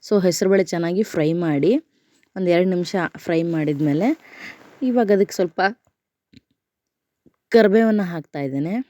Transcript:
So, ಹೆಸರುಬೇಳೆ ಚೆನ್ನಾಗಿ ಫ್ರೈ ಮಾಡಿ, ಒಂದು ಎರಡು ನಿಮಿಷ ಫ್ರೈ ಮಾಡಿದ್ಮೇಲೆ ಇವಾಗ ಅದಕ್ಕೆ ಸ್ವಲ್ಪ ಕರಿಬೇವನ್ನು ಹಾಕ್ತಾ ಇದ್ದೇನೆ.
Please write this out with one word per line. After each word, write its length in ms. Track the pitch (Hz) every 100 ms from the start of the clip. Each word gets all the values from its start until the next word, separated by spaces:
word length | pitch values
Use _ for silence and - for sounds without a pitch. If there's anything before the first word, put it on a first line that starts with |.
| -
So, 80 | 208 185
ಹೆಸರುಬೇಳೆ 360 | 170 196 196
ಚೆನ್ನಾಗಿ 380 | 185 175 170 180
ಫ್ರೈ 280 | 214 - 156
ಮಾಡಿ, 420 | 170 165 143 151 262 - _ _ _ _ -
ಒಂದು 120 | 185 170
ಎರಡು 140 | 185 180
ನಿಮಿಷ 180 | 175 196 160 - -
ಫ್ರೈ 160 | 165 170 165
ಮಾಡಿದ್ಮೇಲೆ 540 | 151 143 151 143 220 311 - - - - - _
ಇವಾಗ 280 | 254 247 220 202
ಅದಕ್ಕೆ 180 | 202 -
ಸ್ವಲ್ಪ 200 | 180 - 190 226 _ _ _ _ _ - _ _ _ _ _ _ _ _ _ _ _
ಕರಿಬೇವನ್ನು 540 | 233 214 208 226 214 190
ಹಾಕ್ತಾ 280 | 170 147 147 139
ಇದ್ದೇನೆ. 260 | 135 156 214 262